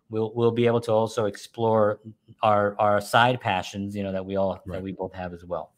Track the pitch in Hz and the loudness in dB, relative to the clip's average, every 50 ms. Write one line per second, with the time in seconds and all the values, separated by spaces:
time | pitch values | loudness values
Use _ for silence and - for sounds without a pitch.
0 | _ _ 107 110 110 110 120 120 117 117 113 120 120 117 117 120 117 117 110 110 | _ _ -6 -4 -4 -4 -2 0 2 2 2 4 2 2 2 2 0 2 2 2
1 | 113 110 - 120 110 101 101 - - - _ - 113 113 110 110 107 104 107 - | 2 0 0 -2 -2 -2 -4 -6 -12 -14 _ -2 0 2 4 4 4 2 2 -2
2 | - 110 110 _ _ - 110 - - 110 104 104 104 101 101 - 107 104 104 101 | -8 -16 -20 _ _ -20 -8 -2 2 2 4 4 2 2 0 2 2 2 2 2
3 | 101 - - 117 120 123 127 120 - 110 95 92 87 - - 101 98 101 101 104 | 2 2 4 4 4 4 2 0 -2 -2 -2 -2 -4 -6 -8 -8 -6 -6 -6 -6
4 | 98 98 95 95 95 95 98 98 98 95 90 90 - 95 90 95 95 98 90 90 | -6 -4 -4 -6 -6 -4 -2 0 0 0 -2 -4 -8 -10 -10 -8 -8 -8 -8 -8
5 | 92 92 - 92 90 90 87 85 90 87 87 80 76 - _ | -8 -10 -8 -10 -10 -10 -10 -12 -10 -8 -8 -8 -8 -10 _